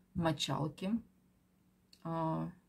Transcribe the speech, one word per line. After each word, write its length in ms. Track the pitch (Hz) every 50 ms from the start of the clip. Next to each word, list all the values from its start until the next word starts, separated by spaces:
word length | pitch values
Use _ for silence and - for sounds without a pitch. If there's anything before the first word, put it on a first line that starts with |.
| - _ -
мочалки, 760 | 175 170 165 151 - - - 139 - 151 151 147 - 190 190 226 226 - - _ _ _ _ _ _ _ _ _ _ _ _ _ _ _ _ - - -
а, 460 | 165 165 165 165 160 160 160 160 170 - - _